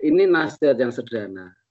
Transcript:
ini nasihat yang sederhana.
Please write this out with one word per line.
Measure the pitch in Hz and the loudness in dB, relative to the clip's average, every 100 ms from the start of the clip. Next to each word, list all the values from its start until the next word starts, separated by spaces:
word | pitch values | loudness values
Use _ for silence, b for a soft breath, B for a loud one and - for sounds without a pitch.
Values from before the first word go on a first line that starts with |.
ini | 156 170 190 | 0 4 4
nasihat | 165 156 - 147 123 | 2 0 0 2 2
yang | 123 | 0
sederhana. | 123 117 113 101 95 92 _ _ | -4 -8 -8 -8 -14 -18 _ _